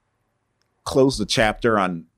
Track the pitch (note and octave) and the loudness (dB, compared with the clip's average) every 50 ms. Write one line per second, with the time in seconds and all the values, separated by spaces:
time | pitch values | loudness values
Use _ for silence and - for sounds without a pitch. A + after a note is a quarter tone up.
0 | _ _ _ _ _ _ _ _ _ _ _ _ _ _ _ _ - - F3 C#3+ | _ _ _ _ _ _ _ _ _ _ _ _ _ _ _ _ -10 -2 2 2
1 | C3 C#3 B2+ A2 G#2 - - - A2+ G#2+ G#2+ - - A#2+ A2+ G#2 F#2+ F2+ F2+ E2 | 2 2 2 -2 -4 -2 0 0 0 0 0 0 0 0 2 2 0 0 -4 -6
2 | D#2+ _ _ | -10 _ _